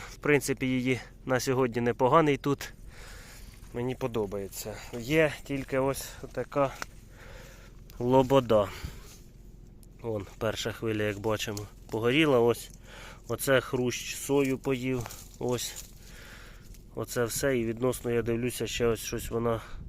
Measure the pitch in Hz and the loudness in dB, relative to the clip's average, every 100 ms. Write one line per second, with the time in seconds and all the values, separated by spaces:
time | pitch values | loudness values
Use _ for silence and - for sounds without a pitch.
0 | - - 143 143 - 127 131 127 123 123 | 0 -6 4 4 4 -2 0 2 2 0
1 | - - - 127 135 131 127 117 120 113 | -2 -12 0 0 2 2 2 2 0 4
2 | 127 156 156 135 147 139 - - - - | 6 6 6 2 0 -2 -4 -12 -18 -16
3 | - - - - - - - 120 123 123 | -16 -16 -16 -16 -16 -16 -12 -6 -4 -2
4 | 131 117 101 101 98 - 107 101 - 120 | -2 -2 -2 -2 -6 -8 -10 -10 -10 -8
5 | 117 160 151 - - 139 127 135 135 131 | 2 4 4 2 -6 -6 -2 2 2 0
6 | - - 135 - 120 143 139 - - - | -6 -12 -10 -6 -4 2 0 0 -12 -12
7 | - - - - - - - - - - | -18 -18 -18 -16 -16 -18 -20 -18 -16 -4
8 | 123 131 127 135 117 110 98 - - - | 4 6 8 6 6 4 4 -2 -10 -10
9 | - - - - - - - - - - | -16 -18 -20 -20 -20 -20 -20 -20 -20 -12
10 | 117 107 95 - 110 101 117 104 113 107 | -6 -6 -6 -4 -2 0 -4 -4 -2 0
11 | 107 101 110 107 - 104 101 - - 110 | 0 0 0 0 -2 -6 -8 -14 -6 0
12 | 117 139 156 127 120 113 - - - - | 2 4 6 6 6 4 -2 -18 -18 -16
13 | - - - 117 - 131 - 127 123 - | -16 -16 -6 -4 4 4 4 0 0 0
14 | - - - 139 139 131 - 131 127 127 | -6 -8 0 2 4 0 0 0 0 -2
15 | 110 - - - 123 120 - - - - | -4 -10 -16 -6 -2 -2 -2 -8 -14 -16
16 | - - - - - - - - - - | -18 -18 -16 -18 -18 -18 -18 -18 -14 -10
17 | 113 123 117 - 139 127 113 113 127 120 | -6 -2 0 0 0 2 0 0 0 0
18 | 120 117 113 117 123 - 110 - 120 110 | 0 0 2 0 0 -2 -4 2 2 2
19 | - 117 107 113 117 113 - - | -2 -6 -2 0 0 0 -4 -12